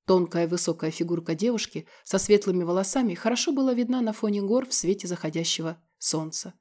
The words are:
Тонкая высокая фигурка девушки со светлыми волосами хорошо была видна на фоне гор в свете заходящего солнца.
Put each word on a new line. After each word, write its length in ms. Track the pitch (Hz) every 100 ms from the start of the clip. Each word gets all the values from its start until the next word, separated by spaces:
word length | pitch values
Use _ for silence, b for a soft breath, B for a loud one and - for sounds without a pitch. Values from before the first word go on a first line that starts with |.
| -
Тонкая 420 | 185 170 170 170
высокая 440 | 175 - 165 160
фигурка 440 | 160 165 170 165 160
девушки 520 | 233 226 - - b b
со 140 | - 196
светлыми 460 | 202 208 202 180
волосами 500 | 170 180 190 269 233
хорошо 400 | 170 226 240 349
была 200 | 277 262
видна 280 | 247 240 254
на 120 | 220
фоне 280 | 214 214 202
гор 240 | 196 247 254
в 80 |
свете 340 | - 170 196 180
заходящего 720 | 175 156 165 165 - 160 165 _ _
солнца. 540 | - 160 156 - 180 -